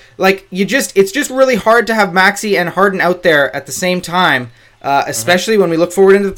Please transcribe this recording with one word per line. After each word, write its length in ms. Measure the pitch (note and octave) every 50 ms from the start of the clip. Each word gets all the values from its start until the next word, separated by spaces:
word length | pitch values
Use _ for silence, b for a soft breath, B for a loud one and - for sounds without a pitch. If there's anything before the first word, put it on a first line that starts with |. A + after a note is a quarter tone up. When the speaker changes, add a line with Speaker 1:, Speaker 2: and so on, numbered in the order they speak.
| b b b
Speaker 1:
Like, 300 | b - F#3+ G3 F#3+ - _
you 140 | F#3+ F#3 G3+
just, 320 | F3+ G#3 C#4 A3+ - -
it's 160 | F#3+ G3 F#3+ -
just 180 | C#4 C#4+ -
really 260 | B3+ C4 C4+ C4 B3
hard 300 | G3 - A3 A3+ A#3+ A3+ A3
to 60 | A3+
have 200 | A3 G3+ F#3 E3+
Maxey 420 | F#3+ F#3 G3 G3+ G3+ - G#3+ G3
and 140 | E3+ F3+ E3+
Harden 300 | - F3+ G3 G3+ F#3+ F#3 D3+
out 200 | E3+ F3+ F3+ -
there 320 | F3+ D#3+ D3 C#3 B2+ -
at 120 | C#3+ C3+
the 60 | - C3
same 280 | - F#3 F3+ F3+ F3+
time, 500 | F3 - E3 F3+ F#3 E3 C#3+ B2+ B2 A#2 - b b b b b
uh, 220 | b C#3 C#3 C#3 -
Speaker 2:
Mm-hmm. 80 | -
Speaker 1:
especially 480 | - - - - F3 F3+ F3+ - A3+ G#3
when 100 | F#3 E3+
we 60 | E3
look 160 | D#3+ E3+ F3 -
forward 240 | F#3+ G3 F#3+ G3
into 140 | G3+ G3+ G3
the 40 | F#3+